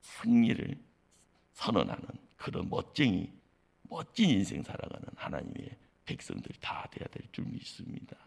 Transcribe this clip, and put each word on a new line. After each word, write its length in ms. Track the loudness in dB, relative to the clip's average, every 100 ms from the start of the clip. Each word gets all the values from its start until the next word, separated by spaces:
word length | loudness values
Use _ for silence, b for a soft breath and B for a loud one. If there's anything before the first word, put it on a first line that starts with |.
승리를 760 | -18 -6 6 8 8 4 -2 -6 -10 _ _ _ _ _ _
선언하는 520 | -6 0 2 2 -2 -8 -12 -14 _
그런 340 | -6 -4 -2
멋쟁이, 640 | -2 -4 2 4 4 -2 -10 _ _ _ _ -12
멋진 400 | -10 -8 4 6
인생 320 | 6 4 -2
살아가는 440 | -8 -8 -10 -10 -12 -10
하나님의 600 | -6 -6 -6 -10 -10 -14 b b -10
백성들 500 | -10 -6 -8 -8 -10
다 280 | -8 -8 -8
돼야 160 | -10 -10
될 240 | -10 -12
줄 140 | -8 -6
믿습니다. 720 | -6 -10 -14 -10 -10 -12 -18